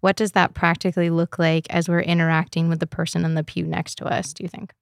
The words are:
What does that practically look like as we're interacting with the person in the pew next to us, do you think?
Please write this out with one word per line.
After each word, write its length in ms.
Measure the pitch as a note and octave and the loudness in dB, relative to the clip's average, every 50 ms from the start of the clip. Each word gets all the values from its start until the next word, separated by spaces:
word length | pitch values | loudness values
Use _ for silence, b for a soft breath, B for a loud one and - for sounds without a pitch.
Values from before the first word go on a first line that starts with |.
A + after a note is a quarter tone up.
What 160 | - F#3+ G3 | 4 2 2
does 160 | - A3 G3+ | 2 0 0
that 220 | - F#3+ F3 - - | 4 2 2 2 0
practically 560 | - - E3+ E3 - - F#3 E3+ - F3 E3+ | 0 2 2 2 2 0 -2 0 2 2 2
look 280 | E3 E3 E3+ E3+ - - | 2 2 0 0 0 0
like 300 | E3+ D#3+ D#3+ E3 D#3 - | 2 2 2 2 0 0
as 180 | - F3 E3 F3 | -2 -2 0 2
we're 120 | E3+ E3+ | 2 0
interacting 680 | - E3+ E3+ E3+ E3 E3 E3 D#3+ D#3+ - - E3+ E3 E3 | 2 2 2 2 4 4 2 2 0 0 -2 0 0 2
with 120 | E3 D#3+ | 2 0
the 60 | F3 | -2
person 380 | D#3+ - - E3+ E3 - E3+ E3+ | -4 -4 -6 -6 -2 -2 -2 0
in 100 | D#3+ D#3+ | 0 0
the 100 | D#3+ D#3 | -2 -4
pew 200 | - - F3+ E3 | -4 -6 -6 -4
next 300 | D#3+ D#3+ E3 D#3+ - - | -4 -2 -4 -4 -6 -8
to 80 | - - | -10 -6
us, 260 | - - - - C#3+ | -4 -2 -2 -4 -6
do 100 | D3+ - | -10 -10
you 60 | - F3 | -10 -10
think? 240 | - - G#3 - _ _ | -10 -12 -16 -16 _ _